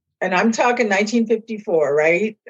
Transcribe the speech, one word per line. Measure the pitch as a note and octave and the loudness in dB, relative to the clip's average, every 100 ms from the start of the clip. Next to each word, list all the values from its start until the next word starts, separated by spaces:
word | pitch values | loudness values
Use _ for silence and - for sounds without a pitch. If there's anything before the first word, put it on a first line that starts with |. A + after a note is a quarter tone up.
| _ _ | _ _
and | F#3 | -2
I'm | F#3 A3 | 0 0
talking | A3+ B3+ B3 A3 | 2 0 0 0
nineteen | G3 G#3 A#3 A3+ | 0 0 0 0
fifty-four, | A3 - G#3+ - D#3+ C#3+ | -2 -4 -10 -2 0 0
right? | D3 D#3 F3 A3 - | 2 2 2 -2 -6